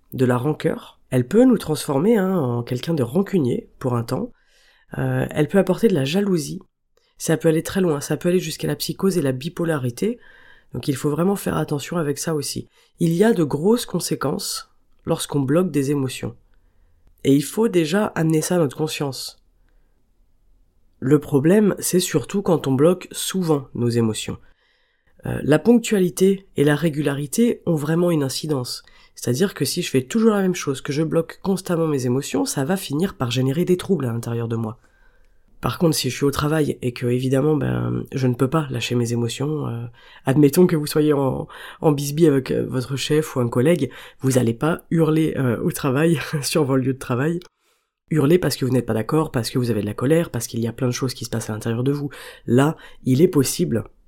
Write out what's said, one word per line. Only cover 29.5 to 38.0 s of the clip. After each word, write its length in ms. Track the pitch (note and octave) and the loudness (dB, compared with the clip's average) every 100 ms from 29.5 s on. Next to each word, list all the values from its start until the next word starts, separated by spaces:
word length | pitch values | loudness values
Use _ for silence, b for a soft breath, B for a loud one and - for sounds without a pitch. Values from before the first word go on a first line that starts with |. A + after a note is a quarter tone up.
que 120 | - C#3+ | -2 -4
si 160 | F3 | -4
je 80 | E3+ | -2
fais 120 | C3+ | -2
toujours 300 | C3 A3+ A3 | 0 2 2
la 100 | G3+ | 4
même 140 | F#3 F3+ | 0 -2
chose, 260 | D3 C3 | -4 -6
que 100 | - | -4
je 120 | C#3+ | -2
bloque 360 | D#3+ D#3+ E3 - | 0 0 -2 -6
constamment 440 | F#3 F#3+ - E3 D#3+ | -2 -2 -2 -2 0
mes 180 | C#3 B2 | 0 0
émotions, 400 | B2+ - C#4 C4+ | -2 -2 -2 -2
ça 200 | D3 C#3 | -2 -2
va 120 | F#3+ | -2
finir 380 | - C#3+ F#3+ - | -2 -2 -2 -4
par 160 | B2 | -4
générer 320 | A#2+ C3 D3+ | 0 0 0
des 140 | F3+ F3+ | 0 0
troubles 280 | - F3 B2+ | 0 -2 -2
à 60 | |
l'intérieur 360 | A#2 A#2 A#2 A#2 | -4 -4 -4 -4
de 80 | A2+ | -4
moi. 240 | A2 - _ _ _ _ _ _ _ - | -4 -8 _ _ _ _ _ _ _ -8
Par 160 | A#2+ - | -6 0
contre, 180 | E3+ D3 | 2 2
si 140 | B2+ | -2
je 60 | - | 0
suis 100 | C#3+ | -2
au 60 | |
travail 460 | C3+ D3 D#3 C#3 - | 0 0 0 0 -2
et 100 | B2 | -4
que, 140 | - A#2+ | -4 -2
évidemment, 500 | B2+ C3 C3+ D3+ D3+ | 0 0 2 2 2
ben, 480 | C3 B2 A#2+ B2 | 0 -2 -2 -4